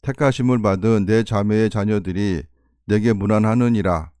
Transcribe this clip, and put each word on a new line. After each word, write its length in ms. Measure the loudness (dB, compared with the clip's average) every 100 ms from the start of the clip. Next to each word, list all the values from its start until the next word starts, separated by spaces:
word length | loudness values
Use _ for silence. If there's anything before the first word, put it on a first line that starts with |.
택하심을 600 | -8 -2 0 0 0 2
받은 440 | 2 0 2 2 2
내 180 | 0
자매의 460 | 0 -2 0 0 0
자녀들이 720 | 0 -2 -2 -4 -4 -2 -4 -6 _ _ _ -2
내게 260 | 0 2
문안하느니라. 1000 | 0 0 0 2 0 0 0 0 -2 -6 _